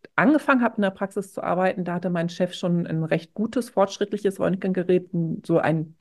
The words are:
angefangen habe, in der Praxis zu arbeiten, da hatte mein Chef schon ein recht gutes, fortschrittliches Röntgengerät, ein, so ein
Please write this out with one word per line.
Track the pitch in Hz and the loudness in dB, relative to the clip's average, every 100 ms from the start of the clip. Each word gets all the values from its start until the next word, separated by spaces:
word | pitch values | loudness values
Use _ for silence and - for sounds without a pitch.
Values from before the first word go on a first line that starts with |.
| - - | -6 2
angefangen | 202 302 - 269 | 4 4 4 2
habe, | 240 233 | 2 0
in | |
der | 196 | -2
Praxis | 190 196 208 196 | -2 -6 -6 -8
zu | - | -8
arbeiten, | - 175 185 - | -4 0 0 0
da | 175 | -4
hatte | 175 180 | -4 -2
mein | 175 170 | -2 -2
Chef | 170 180 | -2 -4
schon | - 185 175 170 | -2 0 0 0
ein | 165 | -2
recht | 156 165 - | 0 -2 -2
gutes, | - 226 254 233 | -6 -4 -2 -2
fortschrittliches | - 196 - 202 208 202 190 | 0 0 0 -4 -2 -2 0
Röntgengerät, | 180 185 190 185 180 180 180 | 0 0 -2 -2 2 2 2
ein, | 170 165 - | -2 -2 -4
so | - 165 | 0 2
ein | 139 160 160 - | 2 0 -2 -4